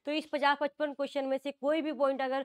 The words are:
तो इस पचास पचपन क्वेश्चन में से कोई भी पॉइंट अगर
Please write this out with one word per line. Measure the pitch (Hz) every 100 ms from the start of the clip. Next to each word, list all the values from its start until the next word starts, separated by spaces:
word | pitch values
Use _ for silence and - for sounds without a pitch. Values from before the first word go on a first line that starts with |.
तो | -
इस | 302 302
पचास | 302 277 285
पचपन | 294 - 302
क्वेश्चन | 277 277 285
में | 269 269
से | 285
कोई | - 277 320
भी | 302
पॉइंट | 254 269 269
अगर | 262 269